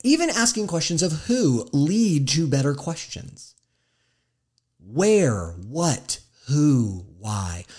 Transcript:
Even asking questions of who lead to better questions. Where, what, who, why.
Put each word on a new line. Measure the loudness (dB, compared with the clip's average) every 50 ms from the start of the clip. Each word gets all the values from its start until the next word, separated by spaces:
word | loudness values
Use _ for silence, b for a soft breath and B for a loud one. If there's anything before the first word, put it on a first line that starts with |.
| 2
Even | 2 2 4 2 0
asking | 0 2 0 0 0 -2 -4 -2
questions | -2 -2 -2 -2 0 0
of | 0 0 -2 -4 -2
who | -2 0 2 2 2 2 0 -2 0
lead | 0 2 2 2 2 2 2 2 2 0 0 0
to | 0 0 0
better | 0 0 0 0 0 -2
questions. | -2 -6 -8 -8 -8 -10 -14 -14 -14 -14 -16 -18 -20 -20 -20 _ _ _ _ _ _ _ _ _ _ _ _ _ _ _ _ _ _ _ _ _ _ _ _ _ _
Where, | -20 -8 -2 0 2 4 4 4 4 4 2 0 -4 -6 -10 -12 -14
what, | -8 -4 0 0 0 0 -2 -4 -10 -10 -10 -12 _ _ _ -4
who, | -2 2 2 4 4 4 4 2 0 -4 -8 -12 -16 -20 -12
why. | -8 -6 -6 -6 -6 -6 -8 -10 -14 B B